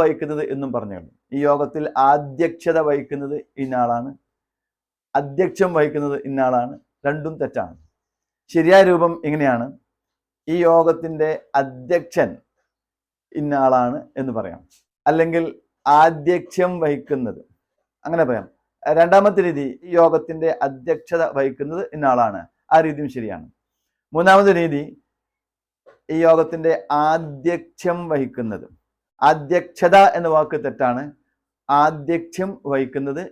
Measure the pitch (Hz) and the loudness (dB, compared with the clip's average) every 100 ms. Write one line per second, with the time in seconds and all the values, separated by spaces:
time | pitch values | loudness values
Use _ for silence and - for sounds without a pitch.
0 | 160 156 151 151 - 139 135 120 104 90 | 2 0 -6 -6 -6 -6 -6 -6 -8 -12
1 | 80 _ _ 139 147 143 143 156 151 131 | -16 _ _ -2 0 0 -2 -4 -4 2
2 | 135 147 143 131 170 165 170 160 151 143 | 4 4 0 -4 -4 -2 -2 0 0 -2
3 | - 143 139 147 - - 131 127 120 120 | -4 -8 -8 -10 -12 -10 -6 -2 -2 -2
4 | 131 - _ _ _ _ _ _ _ _ | -6 -14 _ _ _ _ _ _ _ _
5 | _ 143 143 139 185 185 185 165 151 151 | _ -4 -4 -2 -2 0 0 2 0 0
6 | 143 139 139 135 127 123 123 - _ _ | -4 -6 -6 -2 0 0 -2 -8 _ _
7 | 143 151 156 156 139 123 87 80 _ _ | -6 -4 -6 -6 -6 -6 -10 -12 _ _
8 | _ _ _ _ _ 165 160 190 185 170 | _ _ _ _ _ 0 6 6 6 4
9 | 170 170 151 151 139 120 127 - _ _ | 0 -2 -6 -2 0 0 -4 -12 _ _
10 | _ _ _ _ - 175 170 165 165 160 | _ _ _ _ -6 0 4 4 4 0
11 | 165 156 156 151 - 143 135 127 127 175 | -4 -4 -4 -4 -4 -2 -2 -6 -4 -4
12 | - 170 117 78 _ _ _ _ _ _ | -2 -2 -2 -4 _ _ _ _ _ _
13 | _ _ _ 156 147 143 131 127 123 147 | _ _ _ -8 -4 0 2 2 0 -4
14 | - - 131 113 92 80 _ _ _ _ | -10 -10 -8 -6 -8 -12 _ _ _ _
15 | 147 160 165 165 165 - _ _ 139 147 | 0 0 2 0 -4 -8 _ _ 2 6
16 | 165 156 143 175 175 - 180 180 156 139 | 4 2 -2 -2 -2 -2 -2 0 -2 -2
17 | - 135 120 - - _ _ _ _ _ | -4 -6 -6 -10 -18 _ _ _ _ _
18 | - 165 135 113 92 _ _ _ - 156 | -4 -2 0 -2 -8 _ _ _ -2 2
19 | 170 196 208 196 180 143 139 - 180 170 | 4 4 4 2 0 -2 -8 -10 -2 2
20 | 165 160 160 160 160 - 139 131 127 156 | 4 2 -4 -4 -4 -2 -4 -4 -6 -6
21 | - 170 160 139 135 127 143 170 196 151 | -4 -2 -2 -2 -2 -4 -8 -8 -10 -4
22 | 139 123 113 95 82 _ - 160 156 147 | 0 2 0 -2 -14 _ 2 2 2 -2
23 | 143 135 110 87 - _ _ _ _ _ | -8 -8 -10 -10 -14 _ _ _ _ _
24 | _ 156 185 196 202 175 165 143 160 - | _ 0 6 6 6 4 2 -2 -6 -14
25 | _ _ _ _ _ _ _ _ _ _ | _ _ _ _ _ _ _ _ _ _
26 | - 160 165 165 160 165 160 160 - 147 | -6 2 4 6 2 0 0 -2 0 0
27 | 151 165 156 139 160 170 - - 180 170 | 2 0 -4 -6 -4 -4 -6 -8 -4 -4
28 | 170 147 127 - 113 98 - _ _ _ | -4 -4 -4 -6 -8 -8 -14 _ _ _
29 | _ - 143 156 143 175 170 - 175 196 | _ 0 2 2 0 -2 -2 -2 4 6
30 | 196 175 170 156 151 151 135 117 127 123 | 6 4 0 0 0 -4 -6 -4 -2 -2
31 | 147 - _ _ _ _ - 143 151 160 | -8 -16 _ _ _ _ -2 2 2 0
32 | 139 170 170 - 185 196 143 135 127 139 | -4 -6 -6 -8 -8 -8 -4 -4 -4 -6
33 | 139 143 - | -8 -8 -10